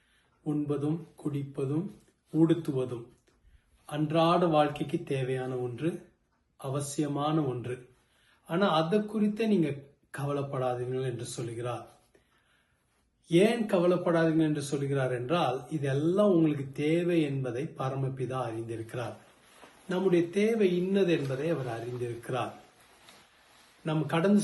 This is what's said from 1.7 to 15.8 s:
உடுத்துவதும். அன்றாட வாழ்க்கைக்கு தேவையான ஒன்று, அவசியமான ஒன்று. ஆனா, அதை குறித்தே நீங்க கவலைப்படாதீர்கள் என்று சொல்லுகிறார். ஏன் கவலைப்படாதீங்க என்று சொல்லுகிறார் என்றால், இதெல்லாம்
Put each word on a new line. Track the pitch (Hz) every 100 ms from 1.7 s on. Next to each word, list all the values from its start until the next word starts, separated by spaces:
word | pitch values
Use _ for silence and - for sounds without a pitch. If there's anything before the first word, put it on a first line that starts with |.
| 156 202 - _ _ _
உடுத்துவதும். | 156 160 160 156 131 123 117 117 _ _ _ _ - _ _
அன்றாட | - 151 151 160 165 180 180
வாழ்க்கைக்கு | 151 147 143 - 175
தேவையான | - 135 127 131 127 127
ஒன்று, | 123 117 156 196 - _ _ _ _ -
அவசியமான | 139 139 139 - 147 139 147 160
ஒன்று. | 139 123 110 127 - _ _ _ _ _ -
ஆனா, | 165 196
அதை | 160 165 208
குறித்தே | 208 220 208 - 220
நீங்க | 196 151 139 - _ _ -
கவலைப்படாதீர்கள் | 139 143 135 127 127 123 123 131
என்று | 131 113
சொல்லுகிறார். | 113 - 117 113 120 120 - - _ _ _ _ _ _ _ _ _ _ _ _ -
ஏன் | 165 214 240 208
கவலைப்படாதீங்க | 185 175 180 180 165 165 160
என்று | 156 151
சொல்லுகிறார் | 139 143 139 139 127
என்றால், | 123 123 170 143 127 -
இதெல்லாம் | 160